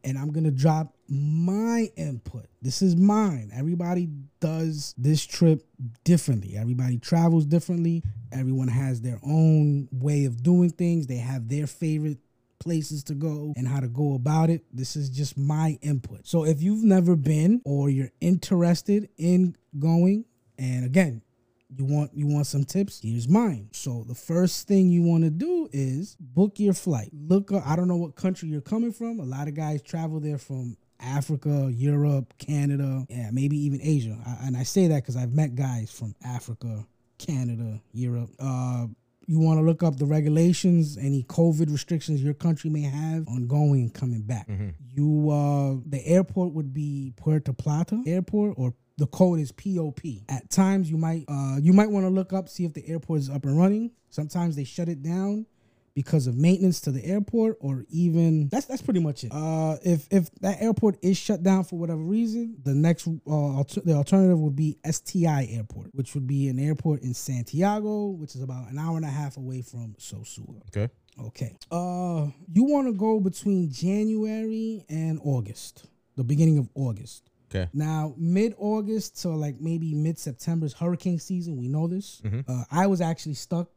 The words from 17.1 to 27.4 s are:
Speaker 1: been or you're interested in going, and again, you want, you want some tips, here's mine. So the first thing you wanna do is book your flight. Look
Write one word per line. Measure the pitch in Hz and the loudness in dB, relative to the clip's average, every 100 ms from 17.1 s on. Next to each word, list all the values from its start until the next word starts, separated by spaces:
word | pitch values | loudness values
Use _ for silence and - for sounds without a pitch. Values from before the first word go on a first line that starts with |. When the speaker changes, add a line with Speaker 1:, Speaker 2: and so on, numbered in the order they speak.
| 170 | 4
Speaker 1:
been | 135 151 165 240 | 4 4 4 2
or | 139 143 139 | 0 0 2
you're | 135 131 _ | 0 -2 _
interested | 170 180 - 180 170 170 - 202 208 - | 0 0 2 2 4 2 2 0 0 -2
in | 165 180 185 - _ 143 | 2 4 4 0 _ -2
going, | 151 165 180 208 233 _ _ - | 2 6 4 2 -2 _ _ -8
and | 127 127 127 | -4 -2 2
again, | 151 170 113 _ _ _ _ _ 131 | 4 2 0 _ _ _ _ _ -6
you | 135 | 0
want, | 147 147 | 0 0
you | 147 147 | -2 0
want | 147 143 | 0 0
some | 143 | -2
tips, | 139 190 202 - | 0 0 -2 -4
here's | 110 117 120 | -6 -4 4
mine. | 202 233 127 104 | 4 4 -2 -10
So | - 135 120 113 | -10 -8 -8 -10
the | 120 | -14
first | - 165 180 - - | -2 2 2 0 2
thing | 196 185 | 6 6
you | 175 | 6
wanna | 170 165 165 | 6 6 4
do | 156 302 359 302 | 2 0 -2 -2
is | 139 135 131 196 - | -2 -2 -4 -8 -14
book | 143 131 202 - | -4 2 2 4
your | 208 | 0
flight. | 185 - 135 107 | 2 0 -2 -4
Look | 151 151 190 | -14 0 2